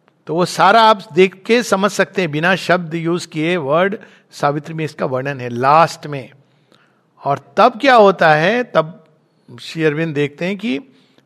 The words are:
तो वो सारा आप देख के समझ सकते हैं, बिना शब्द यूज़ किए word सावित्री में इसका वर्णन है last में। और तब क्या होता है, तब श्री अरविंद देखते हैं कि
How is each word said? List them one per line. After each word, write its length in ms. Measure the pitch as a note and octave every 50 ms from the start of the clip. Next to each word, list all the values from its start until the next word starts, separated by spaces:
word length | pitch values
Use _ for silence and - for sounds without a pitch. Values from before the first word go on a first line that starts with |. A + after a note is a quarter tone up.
| _ _ _ _ _
तो 80 | - D3+
वो 100 | F3 F3+
सारा 360 | - - - E3 F#3+ G#3+ A3+
आप 320 | A3 G#3+ A3 G3 E3+ - C#3+
देख 300 | F3 F#3 F#3+ - - -
के 180 | - A3+ B3 -
समझ 280 | - G3+ F#3+ G3 G3+
सकते 300 | G3 - F#3+ - - G3
हैं, 100 | F#3 D#3+
बिना 240 | C#3+ D3+ E3 F3+ F#3+
शब्द 400 | D#3+ - - E3+ F#3 F3 D#3 E3
यूज़ 320 | E3+ D#3+ E3 F3 F3 -
किए 300 | - - D#3 D#3 E3 F3+
word 400 | F3+ C#3 C3 D3+ E3+ F#3 G3 G#3 - - - - _ _ _
सावित्री 420 | - - - C#3+ C#3+ D3+ D3 D#3+ D#3+
में 120 | D#3+ D#3
इसका 200 | C#3+ - - -
वर्णन 360 | D3+ B2+ B2+ C3 C#3+ C#3+ B2+
है 80 | B2 B2
last 580 | A#2+ A#2 B2+ C3+ D3+ D#3+ E3+ D3+ - - -
में। 240 | D3+ D3 C3+ A#2 - - _ _ _ _ _ _ _ _ _ _ _ _ _ _ _ _ _ -
और 300 | C#3 C#3 - - _ _
तब 220 | F3+ G#3 B3 B3 G#3+
क्या 140 | C4 C4+ B3+
होता 380 | A#3 G3+ G3 F3+ - F3 D#3+ D3+
है, 300 | D3+ D#3+ F#3 A3+ B3 B3
तब 420 | - - E3 D#3 D#3+ F#3 - _ _ _ _ _ _ _ _ _ - B2 A#2
श्री 220 | - - - D#3+ D#3
अरविंद 320 | D#3 D3 D#3 E3 E3 C#3+
देखते 300 | C#3+ C#3+ C3 C#3+ - E3+
हैं 120 | F#3 G#3
कि 220 | F#3 G#3 A#3+ C4 C#4 C4+ _ _ _ _ _ _ _ _